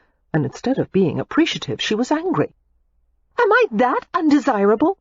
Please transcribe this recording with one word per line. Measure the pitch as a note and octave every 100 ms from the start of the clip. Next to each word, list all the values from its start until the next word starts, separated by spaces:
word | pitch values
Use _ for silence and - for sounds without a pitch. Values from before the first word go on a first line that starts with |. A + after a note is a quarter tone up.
| _ _ _
and | D#3+
instead | C#3 - A#3+ C4
of | D3
being | F#3 F3+ C3+
appreciative, | - - D#4+ - - A2
she | - G#3+
was | B3
angry. | D4+ F#4 D4 C#3 _ _ _ _ _ _ _ _ -
Am | A#4+
I | G#4+ A#4
that | G#3+ B3 F#4 -
undesirable? | F4 D#4+ D4 - A3 G3+ G#3+ D#4 G4